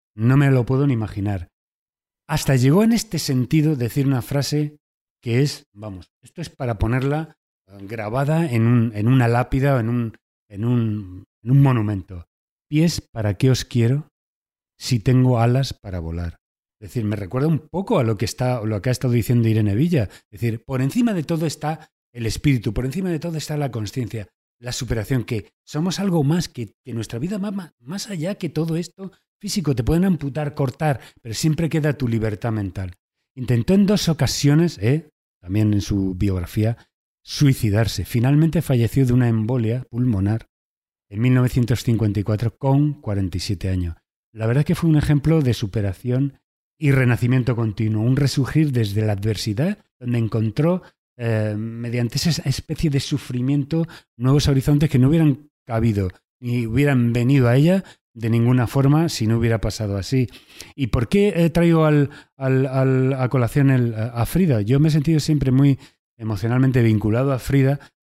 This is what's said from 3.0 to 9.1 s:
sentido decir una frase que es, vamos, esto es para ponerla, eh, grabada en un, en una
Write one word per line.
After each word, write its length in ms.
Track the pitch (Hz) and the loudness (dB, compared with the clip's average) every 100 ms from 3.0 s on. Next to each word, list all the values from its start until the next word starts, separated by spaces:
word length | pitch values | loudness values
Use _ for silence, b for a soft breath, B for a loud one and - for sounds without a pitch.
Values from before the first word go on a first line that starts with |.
| - 165 | -2 -6
sentido 580 | - 131 120 156 151 143 | -2 -2 0 2 2 0
decir 300 | 120 143 139 | -2 0 0
una 140 | 131 | 0
frase 560 | - 139 135 147 151 - _ _ _ _ | -2 -4 -2 -2 -4 -8 _ _ _ _
que 180 | 117 117 | -2 0
es, 260 | 143 - _ | 0 -2 _
vamos, 400 | 104 107 92 - _ | -16 -14 -14 -18 _
esto 220 | - - | -20 -14
es 80 | 160 | -14
para 280 | - 127 104 | -8 -8 -4
ponerla, 600 | 110 127 135 151 156 _ _ _ _ | -2 0 -2 -4 -6 _ _ _ _
eh, 120 | 98 | -18
grabada 680 | 98 113 107 123 143 160 165 | -14 -10 -6 -2 0 0 0
en 160 | 117 117 | 2 4
un, 260 | 123 117 | 4 2
en 140 | 104 | 0
una 180 | 110 | 2